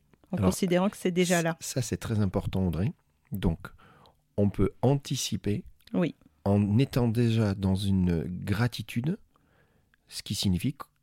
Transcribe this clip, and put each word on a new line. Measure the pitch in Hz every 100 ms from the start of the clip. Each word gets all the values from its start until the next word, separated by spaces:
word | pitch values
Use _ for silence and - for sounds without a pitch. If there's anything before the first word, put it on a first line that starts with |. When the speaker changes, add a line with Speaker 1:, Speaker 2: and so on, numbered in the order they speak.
| _ _ _
Speaker 1:
en | 180
Speaker 2:
Alors, | 190
Speaker 1:
considérant | - 185 175 190
que | -
c'est | 185
déjà | 175 175 175
là. | 165 160
Speaker 2:
ça, | - 131
c'est | - 90
très | - 107
important, | 98 98 - 95 92
Audrey. | 78 113 - _ _ _
Donc, | 98 95 80 - - - - - _ _ -
on | 101
peut | - 104 -
anticiper | 123 139 - 131 - 104 104 104 - - -
Speaker 1:
Oui. | 185 175 - - _
Speaker 2:
en | 98 104 104 107
étant | 135 131 120
déjà | 110 117 113 104
dans | 98 95
une | 95 101 95 90 82 - 90
gratitude, | 95 92 120 - - 120 143 202 _ _ _ _ _ _ _ _ _
ce | -
qui | -
signifie | 95 101 87 131 - - _